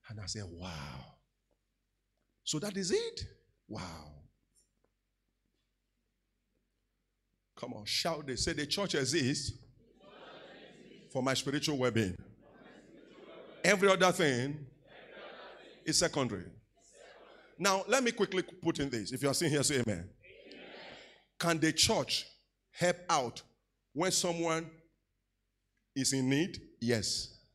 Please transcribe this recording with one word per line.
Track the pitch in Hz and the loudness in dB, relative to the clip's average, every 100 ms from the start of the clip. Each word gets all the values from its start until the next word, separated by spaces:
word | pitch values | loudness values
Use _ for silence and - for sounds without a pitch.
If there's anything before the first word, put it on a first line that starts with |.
| - | -12
And | 107 | -10
I | |
said, | 90 110 95 | -8 -8 -8
"Wow. | 85 92 80 71 65 - - _ _ _ _ _ _ _ _ _ _ _ _ | -10 -10 -10 -10 -12 -16 -20 _ _ _ _ _ _ _ _ _ _ _ _
So | - 156 | -4 -4
that | 208 196 | -2 -4
is | 180 | 0
it? | 403 466 - - - _ _ _ | 0 0 -8 -12 -14 _ _ _
Wow." | - 90 78 76 71 80 _ _ _ _ _ _ _ _ _ _ _ _ _ _ _ _ _ _ _ _ _ _ _ _ _ _ _ _ _ _ _ _ - | -12 -10 -12 -16 -20 -20 _ _ _ _ _ _ _ _ _ _ _ _ _ _ _ _ _ _ _ _ _ _ _ _ _ _ _ _ _ _ _ _ -12
Come | 127 | -10
on, | 113 | -8
shout | 107 - 170 156 139 | -4 -2 -2 -4 -6
this. | 120 | -4
Say, | - | -2
"The | 151 147 | -2 -2
church | - 196 | -2 0
exists | 151 131 165 123 151 - - - - - _ - - - - - - - - - - - | 0 0 2 0 -2 -6 -10 -18 -20 -20 _ -20 -20 -18 -18 -18 -20 -20 -20 -20 -20 -8
for | 135 | -2
my | 131 | 0
spiritual | 127 139 147 147 143 | 0 0 -2 0 2
well-being. | 127 113 98 87 - - - - - - - - - - - - - - | 2 4 2 -2 -12 -20 -20 -20 -20 -20 -20 -20 -20 -20 -20 -18 -18 0
Every | 175 202 196 | 2 6 6
other | 190 185 | 6 6
thing | 175 156 123 135 151 139 - - - - - - - - - - - | 6 4 4 0 -6 -12 -18 -20 -20 -20 -16 -16 -16 -18 -18 -20 -8
is | 160 151 | 0 2
secondary." | 165 156 123 98 87 - _ _ - - - - - - - - | 2 2 0 -2 -8 -18 _ _ -20 -20 -20 -20 -20 -20 -20 0
Now, | 196 190 190 | 2 2 4
let | 254 | 4
me | 240 | 4
quickly | 226 190 185 | 2 0 0
put | - - 165 156 | -4 -4 -2 0
in | 139 | -2
this. | 120 95 | -2 -4
If | 123 | 0
you | 139 | 0
are | |
sitting | 131 165 | 2 2
here, | 147 | 2
say | 131 139 | 2 2
amen. | 113 92 | 2 -2
Amen. | 87 - - - - - - - - - - - _ _ | -6 -16 -20 -20 -18 -18 -16 -16 -16 -18 -20 -20 _ _
Can | 170 165 | 0 4
the | 160 | 4
church | 156 - 208 123 - - - _ _ _ | 4 4 4 2 -2 -4 -18 _ _ _
help | - 180 175 - | 0 0 0 2
out | 160 120 - - _ _ _ _ | 2 2 -6 -20 _ _ _ _
when | 143 185 | 0 2
someone | - 180 170 165 160 165 - _ _ _ _ _ _ _ _ _ _ _ | 2 0 0 0 0 -4 -16 _ _ _ _ _ _ _ _ _ _ _
is | 135 131 | -2 0
in | 135 127 | 2 4
need? | 139 190 - - - | 2 0 -4 -14 -6
Yes. | 117 117 95 - - - _ | 0 0 0 -4 -6 -14 _